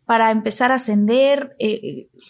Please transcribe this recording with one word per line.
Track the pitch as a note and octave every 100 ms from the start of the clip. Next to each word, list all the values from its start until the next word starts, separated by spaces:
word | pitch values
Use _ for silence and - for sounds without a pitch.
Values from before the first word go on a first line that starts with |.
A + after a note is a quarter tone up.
| -
para | A3+ A3+
empezar | A3 A3 - B3
a | C4
ascender? | - G#3 G#3 A#3+ C4+ C#4+ C4+ -
Eh, | G#3+ G#3+
eh, | - D3 - _ -